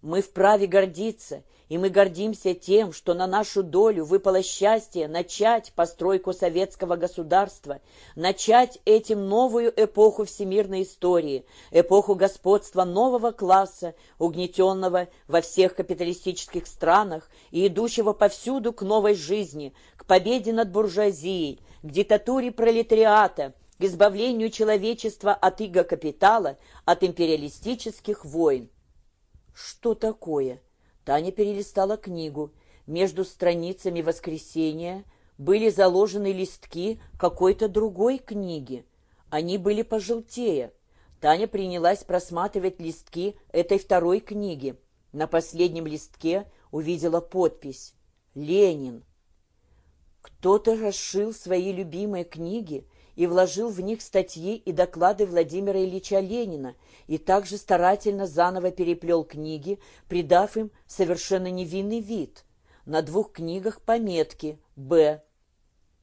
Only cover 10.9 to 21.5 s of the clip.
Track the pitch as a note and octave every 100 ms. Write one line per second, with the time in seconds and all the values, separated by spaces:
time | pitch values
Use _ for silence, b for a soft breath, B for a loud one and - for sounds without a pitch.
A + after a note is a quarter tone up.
10.9 | - F3 F3 D3+ C3+ - B B E3 E3+
11.9 | G3 G3+ F#3+ G3 - F3+ G3+ - F#3 F3+
12.9 | F3+ B3+ B3 A3+ - F#3 F#3+ F#3+ - E3+
13.9 | D#3+ b b E3+ D#3 F3+ F3+ F#3+ F#3+ F#3
14.9 | F3+ F3+ b b D#3+ E3 - F#3 F#3 -
15.9 | F3+ E3+ D#3+ - F3+ - F3+ D#3+ - E3
16.9 | F3+ G#3 D#3+ - b b D#3+ F#3+ E3+ A#3
17.9 | A#3 G#3+ G#3 G#3 G3+ - C4+ A3+ A#3 F#3+
18.9 | G#3+ G#3 G#3 D3 G#3 F#3 C#3+ C#3 b b
19.9 | b - F#3 F#3 B3 G3+ A3+ A3+ F#3 G#3+
20.9 | F3 G#3 E3+ D#3+ F#3 D3+